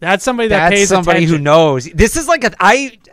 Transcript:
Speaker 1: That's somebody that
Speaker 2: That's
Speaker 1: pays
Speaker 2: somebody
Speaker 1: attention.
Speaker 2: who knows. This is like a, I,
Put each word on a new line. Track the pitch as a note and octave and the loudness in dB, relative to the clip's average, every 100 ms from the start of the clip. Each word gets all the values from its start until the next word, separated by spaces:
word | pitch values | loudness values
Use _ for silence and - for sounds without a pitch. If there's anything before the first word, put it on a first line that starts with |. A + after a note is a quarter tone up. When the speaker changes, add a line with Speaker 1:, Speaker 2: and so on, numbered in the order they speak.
Speaker 1:
That's | E3 G3 | -4 -2
somebody | C4 A#3+ A3+ | -2 -2 0
that | G3 E3+ | 0 2
Speaker 2:
That's | G3+ | 0
Speaker 1:
pays | G3+ | 0
Speaker 2:
somebody | F#3+ E3+ E3+ | 0 0 0
Speaker 1:
attention. | E3 D#3+ | 0 0
Speaker 2:
who | |
knows. | C#3+ D#3+ D#3+ C3 D3 | 2 2 2 0 -4
This | D#3+ A3 E4 | 0 0 0
is | C#4+ | -2
like | E4 | -2
a, | A#3 - | -2 0
I, | F#3 B3+ C4+ A3 _ | 2 2 -2 -14 _